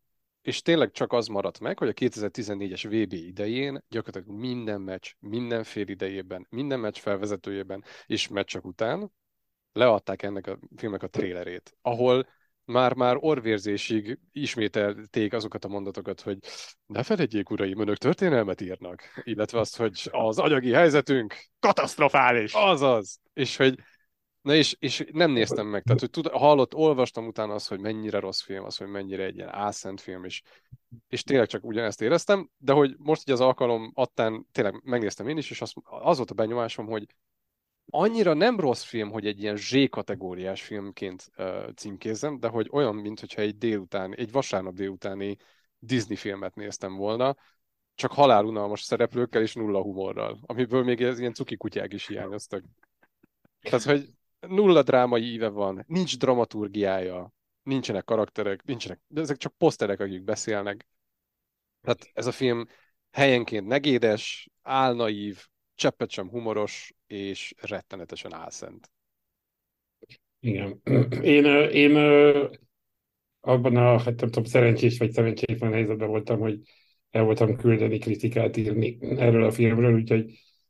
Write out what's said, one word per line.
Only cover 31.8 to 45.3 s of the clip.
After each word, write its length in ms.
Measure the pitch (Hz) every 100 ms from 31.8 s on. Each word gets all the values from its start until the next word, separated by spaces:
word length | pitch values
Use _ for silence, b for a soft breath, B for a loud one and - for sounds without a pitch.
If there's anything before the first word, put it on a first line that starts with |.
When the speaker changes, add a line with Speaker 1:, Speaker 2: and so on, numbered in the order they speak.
| 113 98
Speaker 1:
éreztem, 480 | 110 165 - 202 175 _
de 160 | 131
hogy 220 | 139 139 -
most, 260 | 147 156
hogy 80 | -
az 80 | 127
alkalom 500 | 127 127 123 117 113
adtán 520 | - 127 - 113 110 -
tényleg 280 | - 104 95
megnéztem 440 | 131 123 107 - 104
én 80 | 156
is, 140 | 139
és 100 | 110
az, 120 | 113 -
az 340 | - 113 127 160
volt 140 | 117
a 40 |
benyomásom, 520 | 110 110 120 113 - 107
hogy 200 | 110 104 _ _ _ _ _ _ _ _
annyira 420 | 143 202 226 180
nem 280 | 151 214 240
rossz 220 | 151 117
film, 280 | - 113 104
hogy 160 | 110 104
egy 140 | 101
ilyen 160 | 104 104
Z-kategóriás 1040 | 104 131 131 - - 101 95 90 92 95
filmként, 680 | - 107 101 - 98 92 - _
ö, 320 | 95 95 104
címkézzem, 640 | - 107 98 110 110 151 139
de 100 | 117
hogy 200 | 113 110
olyan, 220 | 143 131
mint 260 | 107 104 107
hogyha 200 | 101 -
egy 180 | 107 104
délután, 560 | 117 104 92 101 92
egy 160 | 104 120
vasárnap 440 | 127 131 101 95
délutáni 600 | 92 98 95 101 98 101